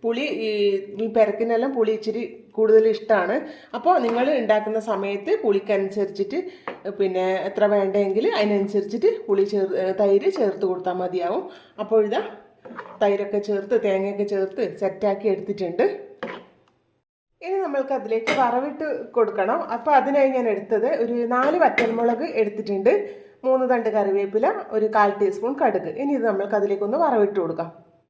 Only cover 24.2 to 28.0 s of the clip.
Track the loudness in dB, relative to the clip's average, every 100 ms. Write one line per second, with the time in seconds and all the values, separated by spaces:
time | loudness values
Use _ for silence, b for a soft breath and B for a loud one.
24.2 | 0 0 0 -2 -4 -2 0 4 2 2
25.2 | -2 0 -4 0 0 0 -4 -6 -2 0
26.2 | 0 -2 -2 -2 0 -2 -2 0 2 2
27.2 | 2 0 -4 -4 -8 -10 -20 _